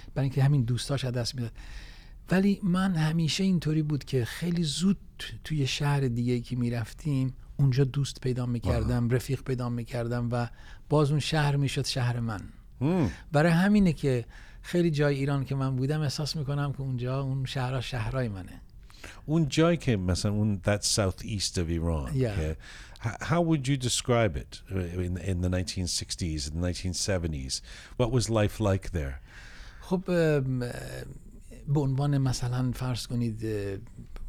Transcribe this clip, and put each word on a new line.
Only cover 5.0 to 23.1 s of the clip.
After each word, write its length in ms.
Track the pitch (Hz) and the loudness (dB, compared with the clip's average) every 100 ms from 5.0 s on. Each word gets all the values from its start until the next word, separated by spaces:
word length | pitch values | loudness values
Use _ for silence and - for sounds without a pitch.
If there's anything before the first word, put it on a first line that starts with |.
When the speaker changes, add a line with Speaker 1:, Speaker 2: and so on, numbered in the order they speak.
| - - - - | -2 -14 -12 -10
Speaker 1:
توی 240 | - 151 131 | -4 0 0
شهر 320 | - 143 143 | 0 2 2
دیگه‌ای 420 | 135 117 120 123 | 2 0 0 0
که 140 | 120 127 | -2 -2
می‌رفتیم، 800 | 120 117 110 - 151 135 131 - - - | 0 -2 -6 -6 -2 0 0 -4 -10 2
اونجا 260 | 135 127 | 4 4
دوست 380 | 139 143 135 - | 2 2 -2 -4
پیدا 240 | 127 127 123 | -4 -2 -2
می‌کردم، 600 | 120 - 117 113 123 120 | -2 0 2 2 2 2
Speaker 2:
آها. 100 | 127 | 2
Speaker 1:
رفیق 280 | - 131 | 0 -4
پیدا 260 | - 127 123 | -2 -2 -2
می‌کردم 600 | 120 113 120 117 120 120 | -4 -4 -4 -2 -2 0
و 160 | 120 120 - - - - | -2 -2 -6 -18 -12 0
باز 220 | 151 143 | 2 4
اون 80 | 151 | 2
شهر 360 | - 156 147 139 | 2 2 2 2
می‌شد 300 | 139 143 127 | 2 0 -2
شهر 340 | 135 120 120 | 0 0 0
من. 220 | 117 101 - - - - | -2 -4 -8 -16 -16 -2
Speaker 2:
هم. 300 | 147 185 113 - - | 0 2 2 -2 0
Speaker 1:
برای 200 | 147 170 | 4 6
همینه 420 | 165 196 208 190 | 6 6 6 6
که 320 | 143 143 127 113 - - - | 4 2 0 -2 -12 -18 -18
خیلی 300 | - 175 170 | -2 2 2
جای 240 | 147 147 139 | 4 2 2
ایران 300 | 139 139 131 | 2 0 0
که 100 | 139 | 0
من 200 | 135 127 | 0 0
بودم، 260 | 135 156 | 0 0
احساس 340 | 147 - 143 165 | 0 -2 -4 -2
می‌کنم 380 | 135 143 143 | -2 -2 -2
که 80 | 135 | -2
اونجا 400 | 135 123 123 135 | -4 -2 -2 -2
اون 240 | 135 135 127 | -2 -2 -2
شهرها 360 | 139 127 131 | -2 -2 -2
شهرهای 460 | - 110 110 131 120 | -4 -4 -2 -2 -2
منه. 340 | 95 - - - - - - - - - | -4 -10 -14 -16 -20 -20 -18 -16 -12 0
Speaker 2:
اون 220 | 160 147 | 2 4
جایی 280 | 156 165 170 | 6 6 4
که 200 | - 104 | 2 2
مثلاً 340 | 90 87 104 | 4 2 2
اون، 300 | 104 107 98 104 | 2 2 2 2
that 160 | 104 | 2
southeast 720 | - - 95 - - 104 - | 2 2 2 0 -4 -4 -2
of 160 | - 82 | 0 0
Iran، 440 | 85 82 80 67 | 2 2 0 0
Speaker 1:
Yeah. 20 | 135 | 0
Speaker 2:
که، 420 | 120 98 78 78 - - - - | 0 0 -2 -4 -10 -18 -18 -8
h-، 200 | 120 | -8